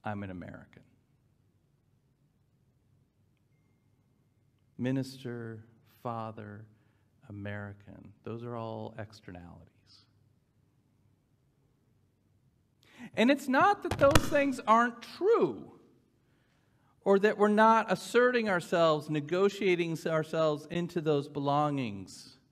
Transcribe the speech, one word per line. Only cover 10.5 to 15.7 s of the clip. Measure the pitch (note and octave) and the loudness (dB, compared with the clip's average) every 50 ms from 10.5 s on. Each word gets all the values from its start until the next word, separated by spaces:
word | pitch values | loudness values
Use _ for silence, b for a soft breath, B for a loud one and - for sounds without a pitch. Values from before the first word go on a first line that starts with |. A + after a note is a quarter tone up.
| _ _ _ _ _ _ _ _ _ _ _ _ _ _ _ _ _ _ _ _ _ _ _ _ _ _ _ _ _ _ _ _ _ _ _ _ _ _ _ _ _ _ _ _ _ _ B B B B B3 G#3 B | _ _ _ _ _ _ _ _ _ _ _ _ _ _ _ _ _ _ _ _ _ _ _ _ _ _ _ _ _ _ _ _ _ _ _ _ _ _ _ _ _ _ _ _ _ _ B B B B -20 -12 B
And | - G#3+ B3 | 0 2 2
it's | C#4+ C#4+ - - | 2 0 0 -2
not | B3+ C#4 E4+ G4+ G#4 - | 2 4 4 4 2 0
that | - E4+ - - | -4 -6 0 4
those | C#4+ C#4 D4+ D#4 D4 - | 4 6 6 6 4 4
things | D#4+ C#4+ C#4 C#4+ B3+ - - | 0 0 0 0 -2 -4 2
aren't | - A3 A3+ A#3+ A#3+ A#3 - | 4 4 4 4 2 -2 -8
true, | - - - - E4+ G#4 A#4 G4 A3+ D3+ G#2+ - - - | -18 -18 -10 -2 2 2 4 4 2 0 -2 -6 -12 -18